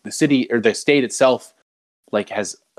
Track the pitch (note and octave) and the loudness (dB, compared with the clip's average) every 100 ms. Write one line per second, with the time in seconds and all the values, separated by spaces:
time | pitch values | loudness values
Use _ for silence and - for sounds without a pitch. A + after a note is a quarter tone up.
0 | G#2 - D#3 C#3 B2 A#2+ A2 G#2 - D3 | -12 -2 2 2 0 0 0 0 0 0
1 | B2 - C3 A#2+ - _ _ _ _ _ | 0 2 2 2 -4 _ _ _ _ _
2 | _ G#2 G2+ G#2 G2 - _ | _ -6 -4 -6 -8 -10 _